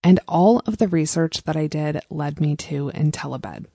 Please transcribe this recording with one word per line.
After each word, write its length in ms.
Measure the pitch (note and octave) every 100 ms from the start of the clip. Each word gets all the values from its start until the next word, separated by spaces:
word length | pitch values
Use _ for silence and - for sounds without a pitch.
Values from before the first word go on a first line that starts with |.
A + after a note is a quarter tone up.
and 160 | F3 F#3 -
all 360 | E3+ F#3+ A#3+ -
of 120 | G#3+
the 80 | G#3
research 560 | E3+ D#3 E3+ E3 -
that 120 | - D#3
I 120 | D3+
did 340 | D3+ D3+ D#3 -
led 320 | D#3 D3 D3
me 140 | D3+ D3
to 360 | - C#3+ C#3+ -
Intellibed. 720 | D3+ - C#3+ B2+ - D2+ -